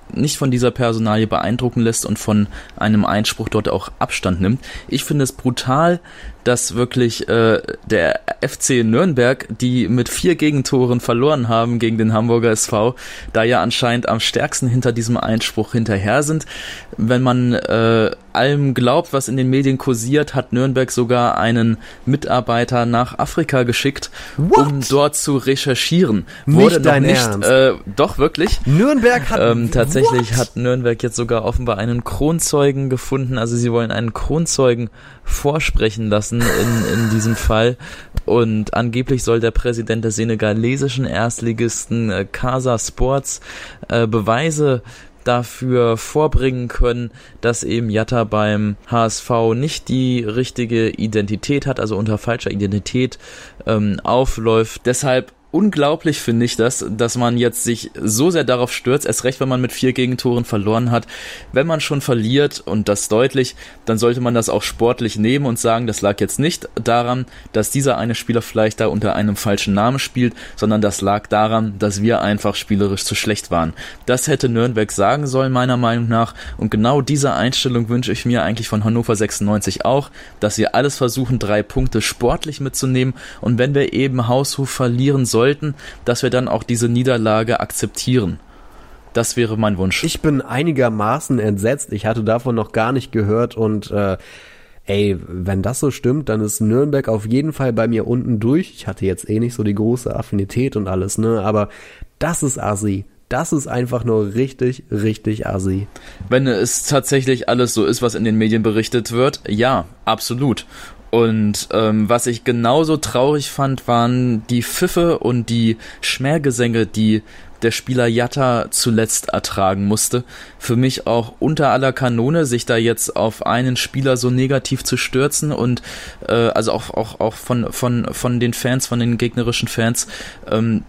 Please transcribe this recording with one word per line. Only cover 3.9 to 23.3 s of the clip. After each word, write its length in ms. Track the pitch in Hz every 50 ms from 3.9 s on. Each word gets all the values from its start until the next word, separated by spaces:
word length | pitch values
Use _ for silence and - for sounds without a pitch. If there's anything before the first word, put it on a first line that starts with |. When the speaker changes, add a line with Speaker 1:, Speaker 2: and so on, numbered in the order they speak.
| - -
Speaker 1:
Abstand 420 | - - - - - 95 92 85
nimmt. 240 | 95 101 123 135 - - - - - -
Ich 160 | - 127 -
finde 200 | - 151 147 135
es 80 | 127 -
brutal, 680 | - - 127 120 - - 127 127 147 165 175 175 170 - - - - - - - - -
dass 300 | 117 123 120 - - -
wirklich, 540 | 117 123 117 - 127 123 113 - - - -
äh, 320 | 113 117 113 113 107 - - - - - -
der 360 | - 107 95 82 69 - - - - - -
F 180 | - 135 - -
C 240 | - - 135 120 113
Nürnberg, 640 | 110 113 127 185 185 143 123 120 123 131 120 - - 113 -
die 260 | 127 123 123 127 104
mit 220 | 82 120 123 120 -
vier 260 | - - - 180 165
Gegentoren 640 | 147 151 151 147 139 127 - 139 127 127 120 123 120
verloren 480 | - - 120 117 131 151 156 135 117 113
haben 300 | 113 113 117 120 120 113
gegen 200 | 117 113 113 110
den 160 | 110 110 110
Hamburger 360 | 110 113 117 117 117 113 117
S 160 | 110 - -
V, 280 | - 113 104 110 123 123 - - - - - - - -
da 80 | 110 113
ja 180 | 117 123 101
anscheinend 480 | 85 120 - - 123 120 117 123 - -
am 100 | 110 113
stärksten 480 | - - - 120 143 151 - - 135
hinter 260 | 123 120 127 - 123 113
diesem 260 | 117 110 117 120 -
Einspruch 540 | - - 113 110 - - - 110 107 - -
hinterher 500 | 120 113 113 104 95 98 104 117 143 147
sind. 240 | 147 156 156 - - - - - - - - - - -
Wenn 260 | - 107 113 123 123 131
man, 300 | 127 123 123 123 123 120
äh, 600 | - - - 98 113 113 113 113 113 110 - - - - - -
allem 400 | - 123 139 147 143 143 139 120
glaubt, 400 | 127 123 123 135 170 - - -
was 160 | 135 - -
in 80 | 127
den 140 | 135 127 127
Medien 280 | 131 139 139 135 131 127
kursiert, 560 | - 135 127 110 113 123 143 147 147 - -
hat 180 | 160 - - -
Nürnberg 380 | 123 131 135 123 131 131 127
sogar 460 | - 127 123 117 123 123 120 113 - -
einen 380 | 101 113 120 117 113 117 110 - - - - - -
Mitarbeiter 800 | 127 135 - - - 107 127 110 - 117 117 120 - 127 120 117
nach 320 | 120 117 117 123 120 - -
Afrika 460 | 127 -